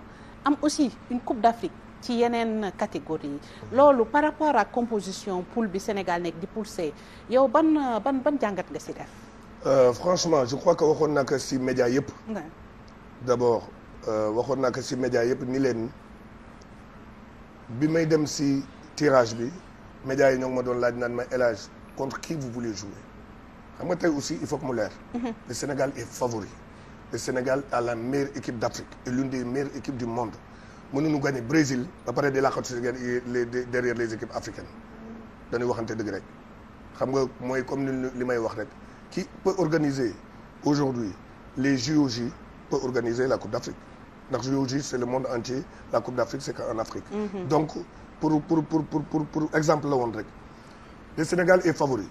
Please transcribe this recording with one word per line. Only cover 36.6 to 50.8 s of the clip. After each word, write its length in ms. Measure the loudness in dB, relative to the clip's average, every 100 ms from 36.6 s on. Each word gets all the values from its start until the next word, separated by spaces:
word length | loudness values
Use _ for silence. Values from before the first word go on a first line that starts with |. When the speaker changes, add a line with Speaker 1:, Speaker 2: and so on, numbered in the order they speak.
| -20 -20 -18 -6
Speaker 2:
Xam 140 | -2
nga, 100 | 0 0 -2
mooy 240 | -4 -4
comme 220 | -2 -2 -2
li, 220 | -2 -4
li 100 | -4
may 140 | -2 0
wax 160 | 0 -4
rek. 120 | -8 -12 -20 -20 -10
Qui 160 | -6 -6 -4
peut 120 | 0 2
organiser 560 | 2 4 2 2 0 -2 -12 -20 -20 -4
aujourd'hui 480 | 2 4 2 0 -4 -6 -14 -20 -12 -2
les 200 | 2 2
J 180 | 2 4
O 120 | 4
J 220 | 2 -4 -6 -16 -20 -4
peut 80 | -2
organiser 440 | 0 0 2 2 2
la 120 | 2
Coupe 120 | 0
d'Afrique. 260 | -6 -6 -10 -14 -20 -20 -20 -6
Ndax 140 | -4
J 100 | 0
O 120 | 0 0
J, 140 | -2
c'est 160 | -2 -2
le 80 | -2
monde 200 | -2 -2
entier, 280 | -2 -2 -4 -6 -14 -4
la 80 | -2
Coupe 140 | 0
d'Afrique, 280 | 0 -2 -2
c'est 120 | -8
qu'en 240 | -6 -4 -4
Afrique. 260 | -4 -8 -8
Speaker 1:
Mhm. 340 | -6 -4 -6 0
Speaker 2:
Donc, 220 | 2 2 -4 -12 -16 -20 -4
pour, 200 | 0 0
pour, 200 | 2 0
pour, 200 | 2 0
pour, 180 | 0 -4
pour, 240 | -2 -2 -2
pour 240 | -2 0 2
exemple 320 | 4 4 2
la 80 | 2
woon 160 | 0
rek. 140 | -2 -8 -14 -20 -20 -20 -20